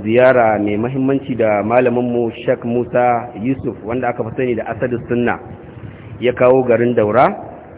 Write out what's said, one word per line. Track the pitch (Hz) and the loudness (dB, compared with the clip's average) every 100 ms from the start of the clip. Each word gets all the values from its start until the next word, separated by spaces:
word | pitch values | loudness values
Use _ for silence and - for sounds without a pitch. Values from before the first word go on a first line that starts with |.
ziyara | 101 117 127 127 113 107 | 0 4 6 6 4 2
mai | 104 104 | 0 -2
mahimmanci | 117 135 131 135 135 117 | -2 -2 0 -2 -2 -2
da | 110 104 | 0 0
malaminmu | 104 120 127 120 123 120 117 113 | 2 4 4 2 0 -2 -2 -4
Sheikh | - 123 120 | -4 -4 -2
Musa | 120 120 123 123 120 - 101 | -4 -2 0 2 0 -4 -6
Yusuf, | 117 135 127 95 98 | -4 -4 -6 -8 -6
wanda | 120 120 | -4 -4
aka | 120 110 | -4 -6
fi | 113 | -4
sani | 127 113 | -2 -2
da | - - | -4 -6
Asadu | 127 120 117 | -4 -4 -4
Sunna, | 120 120 95 - - - - - - - - | -2 0 -2 -8 -18 -18 -18 -18 -18 -18 -4
ya | 117 - | -2 2
kawo | 127 131 120 | 4 4 4
garin | 113 120 120 | 2 2 2
Daura, | 104 110 160 208 - - - | 2 4 2 0 -12 -18 -20